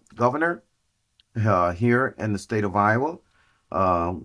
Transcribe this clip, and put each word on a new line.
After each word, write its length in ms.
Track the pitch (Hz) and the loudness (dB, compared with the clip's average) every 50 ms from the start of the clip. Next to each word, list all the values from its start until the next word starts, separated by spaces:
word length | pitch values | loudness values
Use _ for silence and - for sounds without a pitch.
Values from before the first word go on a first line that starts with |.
| _ _ - | _ _ -4
governor, 480 | - 117 123 120 151 165 170 175 - - _ _ _ _ _ _ _ _ _ _ _ _ _ _ | -2 0 0 0 0 -2 -2 -2 -6 -10 _ _ _ _ _ _ _ _ _ _ _ _ _ _
uh, 380 | 113 107 110 101 90 87 87 | -2 0 2 4 4 2 0
here 420 | 87 87 113 120 120 123 135 131 - - | 0 0 0 2 2 2 0 -2 -4 -6
in 160 | 104 107 104 | -6 -4 -4
the 40 | 98 | -6
state 260 | - - 113 107 104 | -6 -4 -4 -2 -2
of 120 | 101 90 | 0 0
Iowa, 420 | 104 101 104 110 120 135 156 175 - _ _ _ _ _ _ _ _ _ _ | 2 2 2 2 2 -2 -4 -6 -10 _ _ _ _ _ _ _ _ _ _
uh, 400 | - 92 98 92 90 85 85 87 92 80 | -2 0 2 2 2 2 0 -2 -4 -6